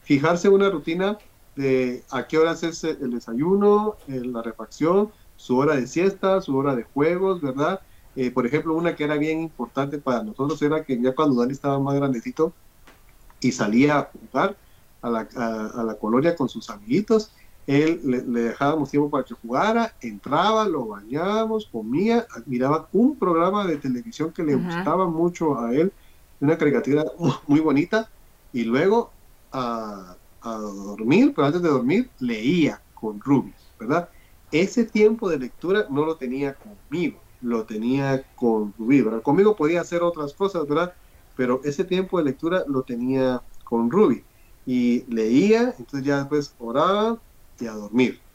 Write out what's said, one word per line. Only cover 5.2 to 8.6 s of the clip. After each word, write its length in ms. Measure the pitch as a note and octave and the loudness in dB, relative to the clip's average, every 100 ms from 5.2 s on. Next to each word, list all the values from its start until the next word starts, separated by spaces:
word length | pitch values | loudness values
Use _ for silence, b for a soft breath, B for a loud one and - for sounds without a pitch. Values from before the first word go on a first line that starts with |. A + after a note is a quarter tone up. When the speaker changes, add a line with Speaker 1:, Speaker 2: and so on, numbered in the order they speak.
| b - | b -20
Speaker 1:
su 220 | - B2+ | -2 2
hora 180 | C#3+ D3 | 2 0
de 100 | B2 | -2
siesta, 540 | D#3+ F#3+ F#3+ F#3+ F#3+ | 0 0 0 0 0
su 160 | F#3 C3+ | 0 -2
hora 180 | C#3 | 0
de 100 | B2+ | -2
juegos, 580 | A2+ C#3 D3+ F3+ F#3+ F3+ | -4 0 0 2 0 -2
¿verdad? 380 | C#3+ C3 D#3 F#3+ b b b | -4 -2 -2 -2 b b b
Eh, 160 | - B2 | -4 -2
por 140 | B2 A#2+ | 0 0
ejemplo, 280 | D3 | -2